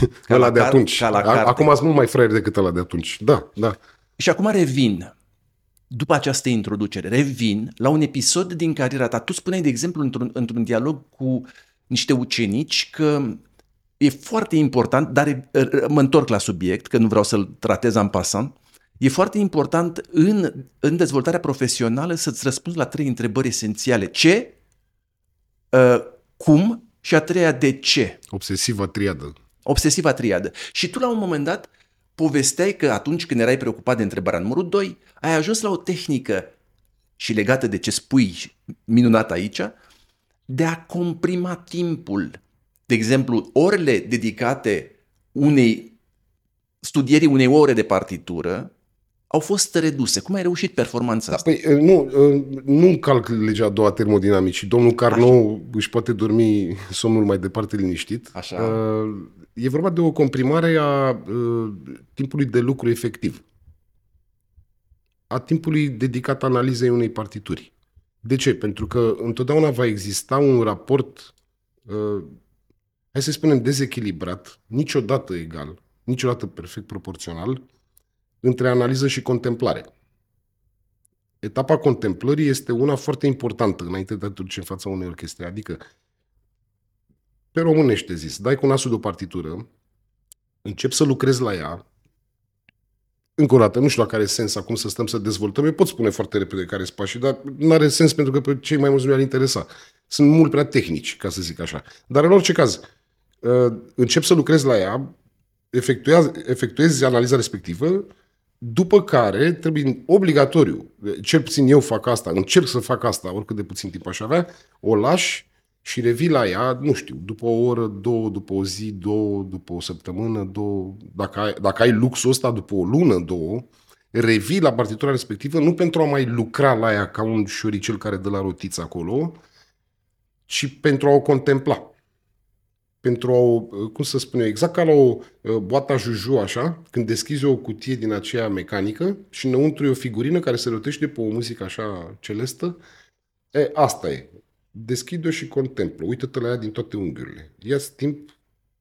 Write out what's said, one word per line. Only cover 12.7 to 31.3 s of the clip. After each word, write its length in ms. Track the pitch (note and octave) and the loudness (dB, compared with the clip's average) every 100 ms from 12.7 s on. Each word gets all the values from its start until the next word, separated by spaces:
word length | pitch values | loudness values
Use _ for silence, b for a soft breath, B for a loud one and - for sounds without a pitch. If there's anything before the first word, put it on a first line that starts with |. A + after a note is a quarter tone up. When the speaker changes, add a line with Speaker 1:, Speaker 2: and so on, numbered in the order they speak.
| - - | -4 -6
Speaker 2:
că 440 | - D3+ D3 A#2+ - _ _ _ _ _ - | -2 0 0 -2 -8 _ _ _ _ _ 0
e 120 | C#3+ | 0
foarte 480 | C#3 - A3 - D#3 | 0 -4 -4 0 2
important, 520 | C#3 B2+ G#2+ C3+ D3+ | 2 2 2 2 2
dar 180 | C3 D3+ | 0 0
e, 220 | C3 - C3+ C3 C#3+ - | -2 -2 0 2 2 2
mă 120 | D3+ | 4
întorc 280 | C3+ D3+ A#2+ | 4 4 2
la 100 | G2+ | 0
subiect, 480 | - F2 F2+ G#2 - | -2 -2 -2 -2 0
că 120 | - | 2
nu 80 | A2 | 4
vreau 180 | G#2 | 4
să-l 320 | G#2 G#2 F#2+ - | 2 0 -2 -4
tratez 360 | A2 G2 A#2+ | -4 0 2
en 140 | G#2+ G2+ | 2 2
passant, 480 | F#2 - G2+ C3+ - b b b b | 0 -2 -4 -6 -10 b b b b
e 100 | C3 | 0
foarte 300 | D#3 G3+ G#3 | 2 0 0
important 640 | G3+ D3+ C3 E3 E3+ E3+ - | 0 0 0 0 -2 -6 -2
în, 420 | D#3+ F#3+ G#3 D#3 C3 - _ | 2 4 4 0 -4 -16 _
în 180 | D3 E3 | 0 2
dezvoltarea 440 | D3+ C3+ D3 E3+ | 0 0 0 -2
profesională 760 | D3 C3 B2 - A#2 B2+ E3+ | -2 -2 -2 0 -2 -2 -4
să-ți 300 | E3 C#3+ A2+ | -4 -4 -4
răspunzi 340 | C3+ B2+ F3 E3+ | -4 -4 -6 -6
la 60 | |
trei 220 | B2+ D3+ C#3 | -4 -4 -4
întrebări 420 | A#2 A#2 A2+ C3 | -2 -2 -2 -2
esențiale. 580 | - A2 G#2 B2+ A#2 F#2 | -2 -4 -4 0 0 0
Ce? 480 | - D#3+ G#3+ - _ _ _ _ _ _ _ _ _ _ _ _ | 2 4 4 0 _ _ _ _ _ _ _ _ _ _ _ _
Ă, 300 | C3 B2+ A#2+ - - _ - | 6 6 4 0 -18 _ -2
cum? 520 | - D3+ A3 A3+ _ _ | 4 6 4 -2 _ _
Și 140 | - | 0
a 60 | D#3 | 0
treia, 320 | D#3 F3+ E3 | 2 2 2
de 200 | C3 C#3 | 2 0
ce? 460 | C3+ - D3 F#2+ - - | 0 -2 0 -2 -6 -14
Speaker 1:
Obsesiva 580 | G2 - F#2 - G2+ G2 | -10 -6 -4 -4 -4 -4
triadă. 460 | G2+ G2 D2 C#2+ - _ _ | -2 -4 -4 -12 -18 _ _
Speaker 2:
Obsesiva 500 | - C#3 D#3 F3+ D3+ | -4 0 0 2 0
triadă. 380 | B2+ A2+ F2+ F#2+ B B | 0 0 0 -4 B B
Și 180 | - - | -6 -6
tu, 80 | - | -4
la 120 | B3+ | -2
un 80 | A3+ | -2
moment 260 | F#3 | -2